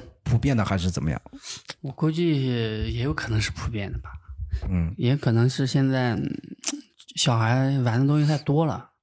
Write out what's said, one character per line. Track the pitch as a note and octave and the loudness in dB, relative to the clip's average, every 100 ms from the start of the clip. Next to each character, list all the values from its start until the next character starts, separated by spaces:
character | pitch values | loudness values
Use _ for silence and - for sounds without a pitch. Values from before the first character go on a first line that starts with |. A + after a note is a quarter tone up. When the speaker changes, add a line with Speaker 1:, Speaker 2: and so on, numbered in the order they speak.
| - _ | -4 _
Speaker 1:
普 | - A#2 | 0 2
遍 | C#3+ B2 | 4 2
的 | |
还 | F#2+ G2 | 2 2
是 | F2+ | 0
怎 | - | 0
么 | D#2 | -2
样。 | - - C#4 - - - - | -4 -8 -18 -14 -14 -14 -12
Speaker 2:
我 | C#3 | -10
估 | - D#3 | -2 -2
计 | D#3+ E3+ D3 C3 A#2+ A2 G#2+ A2+ | 2 2 2 0 0 -2 -2 -4
也 | A#2 | -2
有 | C3 | -2
可 | D#3 - | -4 -2
能 | A2 | 0
是 | G#2+ | -2
普 | - - | -4 -6
遍 | A2 F#2+ | -4 -6
的 | - | -8
吧。 | - - - - - - - | -10 -16 -16 -12 -6 -4 -2
Speaker 1:
嗯。 | F#2 D#2+ - | 0 -2 0
Speaker 2:
也 | A#2+ C#3+ | 0 2
可 | C3 | 2
能 | A#2 B2 | 4 2
是 | B2+ C3 | 2 0
现 | C#3+ C3+ | 2 2
在， | C3 B2 | 0 0
嗯， | G#2+ - - - - - D4 - _ - - | -2 -4 -8 -12 -10 -10 -10 -14 _ -12 -2
小 | - A2+ | 2 4
孩 | A2+ B2+ C3+ C#3 | 4 4 2 2
玩 | A#2+ A2+ | 2 4
的 | C#3 | 4
东 | D3+ | 4
西 | D3 | 4
太 | D3 | 2
多 | - D3 D#3+ | 2 2 2
了。 | G2+ - _ | -2 -10 _